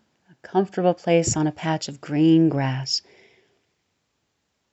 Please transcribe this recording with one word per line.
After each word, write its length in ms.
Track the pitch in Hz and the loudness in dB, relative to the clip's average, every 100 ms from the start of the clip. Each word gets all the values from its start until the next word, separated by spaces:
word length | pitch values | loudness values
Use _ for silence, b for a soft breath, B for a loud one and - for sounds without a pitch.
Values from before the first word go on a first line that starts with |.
| _ _ _ | _ _ _
a 160 | 175 - | _ -6
comfortable 480 | 190 196 - 180 | -4 -4 -2 -2
place 420 | 175 - 170 165 156 | -2 0 0 2 -2
on 100 | 156 | -2
a 40 | |
patch 360 | 151 165 156 - | -4 -4 -4 -6
of 120 | 143 | -14
green 480 | - 147 160 160 160 | -6 0 4 4 4
grass. 540 | 139 135 131 135 - b b b b b b b _ _ _ _ _ _ _ _ _ _ | 0 -2 -4 -6 -8 b b b b b b b _ _ _ _ _ _ _ _ _ _